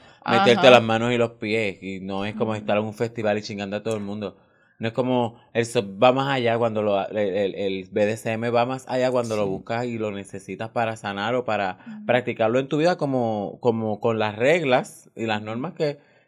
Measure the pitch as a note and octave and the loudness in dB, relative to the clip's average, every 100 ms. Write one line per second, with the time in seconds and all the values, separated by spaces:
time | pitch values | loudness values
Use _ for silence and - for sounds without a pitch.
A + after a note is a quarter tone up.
0 | - - - G3 G3 A#2+ - A#2+ A2+ A2+ | -20 -10 0 4 6 8 10 10 8 2
1 | A#2+ A#2+ A#2 - G#2+ A2 G#2 F2+ F#2+ F#2+ | 2 2 0 -2 -2 -2 -2 -6 -10 -8
2 | F#2+ G2 G2+ G#2+ A2 G#2+ G#2 G#2 G#2+ G#2 | -6 -4 -4 -4 -4 -4 -2 -2 -2 -4
3 | A#2 A#2 G#2 G#2 G#2 G2+ G2 G#2 A2+ G#2+ | -6 -2 -2 -2 -4 -8 -6 -6 -4 -6
4 | G2+ G#2+ G2 - _ _ _ - A2+ B2 | -6 -8 -10 -12 _ _ _ -8 -6 -2
5 | B2 B2 A2+ - _ A#2 A2+ B2 G2 G2 | 0 0 0 -6 _ -2 0 0 -2 4
6 | B2+ C3 C#3 C3+ A#2 A#2 A#2 G#2+ G#2 G2 | 4 4 0 0 0 2 0 0 0 0
7 | F#2+ G#2+ G#2 F#2+ G2 - G2 F#2+ F#2 G#2 | 0 -2 0 0 -2 -2 -4 -4 -4 0
8 | G#2 A2+ A#2 A2 A#2+ A#2 A#2+ C3 - B2+ | 0 0 -4 -4 0 0 0 -4 -4 -2
9 | B2+ B2+ A#2 G#2+ G2+ F#2+ - A#2 B2 A#2 | 0 0 0 -2 -2 -4 -4 -4 -4 -4
10 | G#2+ G2 G2 G2 - F#2 A2+ A#2+ A2+ A2 | -6 -6 -10 -14 -12 -10 -6 -2 -2 -4
11 | G#2 G2 G#2+ B2+ A2+ G#2 F#2+ F#2 - - | -6 -4 -2 -2 -2 -2 -2 -4 -14 -8
12 | - B2 B2 G#2+ A2 B2 C#3 D3+ E3 F3+ | 0 0 0 0 2 0 0 0 0 0
13 | C#3+ C3 A2+ G#2+ G2 - B2 A2+ A2 G#2+ | -2 0 0 -2 -4 -2 0 0 -2 -2
14 | A#2 A2+ G#2+ G#2 B2+ F3 C#3+ B2+ - - | 0 0 0 0 2 2 4 2 0 -12
15 | - - A2+ G#2+ G#2+ A#2 D#3+ - D3+ C#3+ | -16 -6 -4 -4 -4 -8 -6 -4 -4 -4
16 | _ _ | _ _